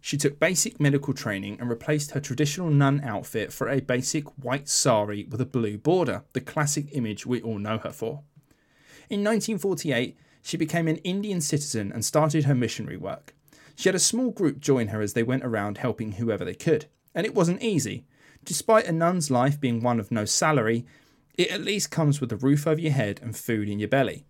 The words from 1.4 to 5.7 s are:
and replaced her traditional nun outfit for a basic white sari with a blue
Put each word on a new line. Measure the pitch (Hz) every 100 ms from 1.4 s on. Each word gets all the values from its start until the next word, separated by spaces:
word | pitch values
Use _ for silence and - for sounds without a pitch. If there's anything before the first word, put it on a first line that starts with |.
| 101 104
and | 120
replaced | 117 - 151 147
her | 139
traditional | 143 120 147 185 175
nun | 143 139 143
outfit | 139 104 - 113 104
for | - 117
a | 135
basic | 139 123 131 160 147 -
white | 123 139 147
sari | - 139 110 104 104 -
with | 110
a | 127
blue | 127 110